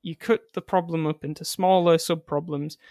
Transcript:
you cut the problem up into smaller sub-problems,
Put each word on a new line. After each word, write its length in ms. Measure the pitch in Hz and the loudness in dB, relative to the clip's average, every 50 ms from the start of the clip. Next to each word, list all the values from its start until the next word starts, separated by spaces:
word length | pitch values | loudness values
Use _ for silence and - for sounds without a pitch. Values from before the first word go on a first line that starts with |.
you 140 | - 175 160 | -10 -10 -12
cut 360 | _ - - 226 - _ _ | _ 0 0 0 0 _ _
the 100 | _ 185 | _ -10
problem 440 | - - - 185 170 170 165 160 156 | -4 0 0 0 0 0 -4 -2 -2
up 180 | 151 156 _ - | -2 -4 _ -8
into 200 | 147 151 - 156 | -10 -10 -10 -10
smaller 540 | - - - 185 185 190 185 175 175 165 165 | -10 -4 0 2 4 4 6 6 4 4 4
sub-problems, 760 | - - 170 160 _ - 147 143 165 175 151 143 147 156 - _ _ - | 2 -2 -4 -4 _ -4 -4 -4 -4 -4 -6 -6 -6 -8 -10 _ _ -20